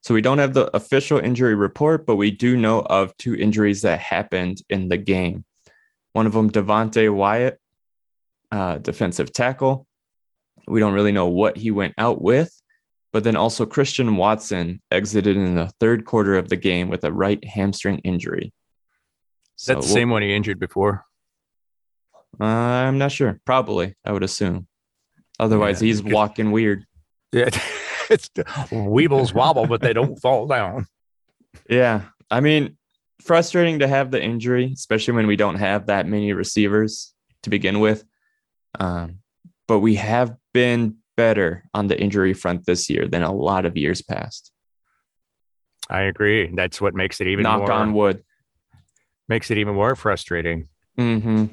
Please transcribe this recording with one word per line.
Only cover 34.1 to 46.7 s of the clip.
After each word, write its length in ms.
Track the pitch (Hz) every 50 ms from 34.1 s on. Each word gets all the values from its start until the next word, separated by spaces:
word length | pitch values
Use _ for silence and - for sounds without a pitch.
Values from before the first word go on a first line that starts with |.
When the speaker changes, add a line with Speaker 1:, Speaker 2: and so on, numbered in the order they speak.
Speaker 1:
the 120 | 131 - 71
injury, 480 | 107 120 117 110 123 123 123 123 131 131
especially 400 | - - _ 113 113 110 - 120
when 120 | 117 110 107
we 80 | 104
don't 200 | 104 104 101 85
have 300 | 95 104 95 98 104 98 -
that 200 | 101 98 92 82
many 260 | 104 104 104 101 101
receivers 800 | 90 95 - - 107 104 101 101 107 110 107 - - - - _ _ _ _ _ _ -
to 60 | 113
begin 300 | 104 101 - 92 98 104
with. 240 | 107 107 110 107 - _ _ _ _ _ _ _ _ _ _ _ _ _ _ -
Um, 400 | 95 90 87 87 85 82 87 95 _ _ _ _ _ - _ _ _ -
but 120 | 113 104
we 160 | 101 113 107
have 400 | 101 101 104 110 120 123 117 117 - _ _
been 460 | _ 123 123 123 120 120 117 110 107 _ _ _ _
better 480 | - 117 113 110 104 95 82 85 90 - - -
on 100 | 104 101 101
the 120 | 101 -
injury 340 | - 101 98 104 95 95 95
front 320 | 95 - 90 87 87 90
this 240 | - 90 87 - -
year 180 | - - - -
than 140 | - 85
a 100 | 85 80
lot 340 | 95 101 65 87 98 95 90 85
of 100 | 85 -
years 240 | 71 73 90 -
past. 500 | - - - - - - - - _ _ _ _ _ _ _ _ _ _ _ _ _ _ _ _ _ _ _ _ _ _ _ _ _ _ _ _ - -
Speaker 2:
I 120 | 92 92
agree. 480 | 98 98 90 - 107 104 107 110 95 80 87
That's 280 | 90 90 92